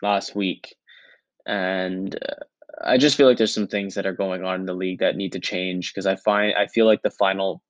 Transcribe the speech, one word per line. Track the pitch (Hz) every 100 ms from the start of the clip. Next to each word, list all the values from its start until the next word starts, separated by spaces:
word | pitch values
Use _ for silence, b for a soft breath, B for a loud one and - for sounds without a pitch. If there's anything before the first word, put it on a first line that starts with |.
last | 101 101 -
week, | 101 98 85 - - _ b b b b _ -
and, | 104 92 95 92 92 95 -
uh, | - - - _ - -
I | - 127
just | 147 -
feel | 135
like | 123
there's | 110
some | - 101
things | 104 101
that | 98 98
are |
going | 90 98 92
on | 92 92
in | 95
the |
league | 90 92 92
that | 92
need | 90 98
to | 95
change, | - 92 92 92 87
'cause | - 95
I | 95
find, | - 104 104 -
I | 101
feel | - 110
like | 107
the | 104
final | - 98 95 98 90 _